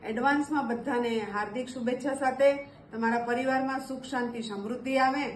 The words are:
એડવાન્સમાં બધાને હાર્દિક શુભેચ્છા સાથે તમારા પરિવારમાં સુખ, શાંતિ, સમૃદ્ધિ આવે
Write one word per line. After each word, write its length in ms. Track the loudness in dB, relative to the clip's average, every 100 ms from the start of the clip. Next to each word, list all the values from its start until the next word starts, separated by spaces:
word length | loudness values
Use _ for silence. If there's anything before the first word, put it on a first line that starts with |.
એડવાન્સમાં 640 | -4 0 4 4 2 0 0
બધાને 520 | -2 0 0 2 0
હાર્દિક 480 | 0 -4 -4 -4 -6
શુભેચ્છા 460 | -4 -2 -2 -2 0
સાથે 340 | 0 4 4 4 -4 -16 -12
તમારા 340 | -2 0 2 2
પરિવારમાં 540 | 0 2 2 0 -2
સુખ, 240 | -6 -8
શાંતિ, 380 | -4 -2 -2 -4
સમૃદ્ધિ 560 | -6 -6 -6 -6 0 4
આવે 280 | 4 2 -4